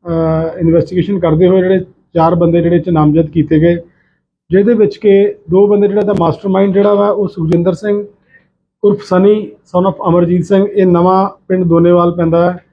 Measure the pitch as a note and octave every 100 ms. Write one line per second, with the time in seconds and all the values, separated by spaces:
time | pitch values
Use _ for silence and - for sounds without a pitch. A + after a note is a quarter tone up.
0 | F3 E3 D#3+ D#3+ D#3+ - E3 E3+ E3+ F#3
1 | F#3 G3+ E3+ D#3 F3+ F#3+ F#3 F#3+ F#3 _
2 | _ E3+ E3 E3+ E3+ E3+ F3 E3+ F3 D#3
3 | D3+ D#3 D#3 D#3+ D3 D#3 E3+ E3+ - _
4 | _ _ _ _ _ F3+ G3+ A3+ G#3 -
5 | G#3+ G3 G3+ - - F#3 G#3 G3+ G3+ G3+
6 | G3+ G3 E3 - G3 F#3+ G3+ F#3+ G3+ G3+
7 | G3+ G3+ F#3+ - D#3+ F3 F3 E3+ G#3 G#3
8 | G#3 _ _ _ _ _ _ _ G3+ -
9 | - F#3 G3+ G#3+ G3 - _ F3+ F#3+ F#3
10 | F3+ F3 E3+ F3+ F3 G3 G3+ G3+ F#3+ F3
11 | F3+ F#3+ G3 - - F#3 F3 E3 E3+ F3
12 | F3 F3 E3 E3+ F3 F3+ _